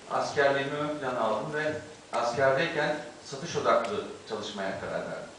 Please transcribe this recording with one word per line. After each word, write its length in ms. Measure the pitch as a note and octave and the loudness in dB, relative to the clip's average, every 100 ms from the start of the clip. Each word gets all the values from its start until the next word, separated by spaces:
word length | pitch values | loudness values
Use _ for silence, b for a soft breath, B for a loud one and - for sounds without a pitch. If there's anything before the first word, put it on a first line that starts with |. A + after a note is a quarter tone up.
| - | -6
askerliğimi 600 | C3 B2+ - C#3 C#3 C#3 D3 | -2 0 4 4 4 0 -2
ön 200 | D3+ D3 | -2 -2
plana 220 | C3 B2 | -2 0
aldım 340 | A2+ - D3+ | 2 0 -2
ve 200 | D3+ D3+ D3+ - - - | -2 0 -2 -6 -16 -6
askerdeyken 840 | - D3 C#3+ C3+ C3+ E3 D3+ D3+ D3+ - - - | -2 0 4 4 6 2 2 0 0 -6 -14 -12
satış 300 | C3+ E3 D3 | -8 -6 0
odaklı 400 | B2 A2+ - G#2 - - - | 4 4 4 -2 -6 -10 -8
çalışmaya 500 | G#2+ - G2+ F#2+ F2+ | -6 -6 -4 -4 -4
karar 200 | F2+ D#2+ | -4 -4
verdim. 280 | - - - | -4 -6 -10